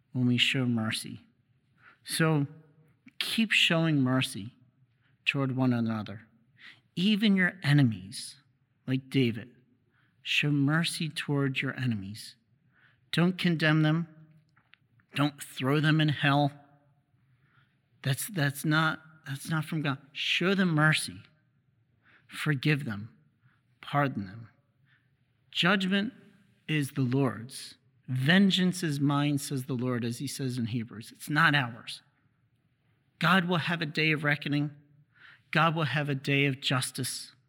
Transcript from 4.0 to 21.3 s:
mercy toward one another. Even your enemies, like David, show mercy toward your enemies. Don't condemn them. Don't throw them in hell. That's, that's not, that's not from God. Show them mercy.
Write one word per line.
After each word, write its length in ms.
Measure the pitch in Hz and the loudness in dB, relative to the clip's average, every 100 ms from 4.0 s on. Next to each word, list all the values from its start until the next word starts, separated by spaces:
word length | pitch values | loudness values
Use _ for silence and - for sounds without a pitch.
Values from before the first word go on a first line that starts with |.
mercy 520 | 127 131 131 - 107 _ _ _ _ _ _ _ - | 4 2 0 -6 -12 _ _ _ _ _ _ _ -2
toward 300 | 139 135 127 | 0 0 0
one 160 | 127 | 0
another. 480 | 120 113 110 101 104 - _ _ _ - - _ - | 0 -2 -4 -10 -14 -20 _ _ _ -20 -20 _ -2
Even 420 | 196 208 220 196 | 0 2 2 4
your 160 | 180 175 | 2 0
enemies, 720 | 135 147 127 95 95 120 - - _ _ _ _ - | 2 4 4 2 -10 -14 -14 -18 _ _ _ _ -6
like 220 | 135 - | -6 -2
David, 400 | 139 120 107 - _ _ _ _ _ _ _ | 0 0 -2 -12 _ _ _ _ _ _ _
show 300 | - - 147 | -4 -2 0
mercy 560 | 147 139 160 165 - 160 | 2 2 2 -2 -4 -6
toward 540 | - - 143 139 135 | -6 -2 0 0 -2
your 180 | 135 - | -4 -4
enemies. 560 | 127 107 95 110 - - _ _ _ _ _ _ - | -2 -2 -6 -12 -16 -20 _ _ _ _ _ _ -4
Don't 240 | - 175 185 | 0 0 2
condemn 460 | 180 160 156 156 | 0 2 4 4
them. 240 | 151 160 170 - - _ _ _ _ _ _ _ _ - | 4 2 -2 -12 -20 _ _ _ _ _ _ _ _ -2
Don't 260 | 147 - | -2 -2
throw 380 | - - 127 147 | -16 -4 0 2
them 220 | 151 156 | 4 4
in 80 | 156 | 2
hell. 420 | 139 147 143 143 - - _ _ _ _ _ _ _ _ _ _ _ _ _ | 2 2 4 2 -2 -20 _ _ _ _ _ _ _ _ _ _ _ _ _
That's, 240 | 135 135 - | -4 -4 -4
that's 380 | 202 143 135 - | 0 -2 0 0
not, 340 | 156 160 165 - - - | 2 2 -2 -10 -18 -12
that's 240 | 139 - | -10 -4
not 160 | 160 151 | -4 -4
from 160 | 160 | -4
God. 160 | 143 131 - | -4 -4 -10
Show 420 | - - - 175 196 | -8 -4 0 0 2
them 140 | 185 | 2
mercy. 520 | 156 156 151 - 92 - | 4 4 4 -2 -12 -18